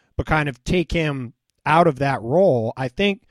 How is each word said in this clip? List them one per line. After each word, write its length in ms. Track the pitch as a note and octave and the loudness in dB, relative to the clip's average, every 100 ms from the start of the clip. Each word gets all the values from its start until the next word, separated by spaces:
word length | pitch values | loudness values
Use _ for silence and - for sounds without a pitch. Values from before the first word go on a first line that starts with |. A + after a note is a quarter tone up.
| _ - | _ -10
but 100 | - | -2
kind 220 | D#3 D3 | -2 -2
of 140 | C3 | -6
take 260 | - F#3 E3 | -2 -2 0
him 440 | E3+ D#3 C#3 A#2+ - _ _ | -2 -2 -4 -8 -14 _ _
out 220 | - D3+ F3 | 0 4 4
of 120 | B2+ | 2
that 200 | C#3 C3 | -2 -2
role, 520 | A2+ D#3 G3 B2+ A2 - | -2 2 4 2 -2 -4
I 120 | C3+ | -8
think, 340 | - G3+ G3 _ | -2 -2 -2 _